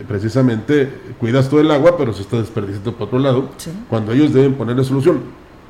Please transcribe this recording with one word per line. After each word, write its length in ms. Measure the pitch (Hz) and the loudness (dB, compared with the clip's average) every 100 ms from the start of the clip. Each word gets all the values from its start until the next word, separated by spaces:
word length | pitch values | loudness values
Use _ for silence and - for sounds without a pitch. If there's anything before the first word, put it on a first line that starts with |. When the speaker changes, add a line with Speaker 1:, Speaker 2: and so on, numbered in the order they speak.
| 104 | -8
Speaker 1:
precisamente 840 | 101 110 135 127 110 101 147 135 - - 117 | -4 -2 2 2 0 0 0 0 -4 -16 -6
cuidas 300 | - 135 131 | -2 0 2
todo 120 | 147 | 2
el 100 | 156 | 4
agua, 260 | 147 165 175 | 4 4 4
pero 160 | 123 | -2
se 100 | 98 | -4
está 140 | 98 120 | -4 -4
desperdiciando 540 | 107 110 98 101 113 | -4 -6 -6 -6 -8
por 120 | 95 104 | -8 -4
otro 100 | 127 | 0
lado, 300 | 139 127 - - | 2 0 -2 -10
Speaker 2:
Sí. 140 | 165 190 240 | -14 -12 -6
Speaker 1:
cuando 240 | 113 107 | -4 0
ellos 200 | 127 151 | 2 4
deben 220 | 127 139 | 4 4
ponerle 300 | 131 113 127 | 2 -2 -2
solución. 360 | 131 135 165 151 - - - - | 0 2 2 0 -4 -16 -20 -20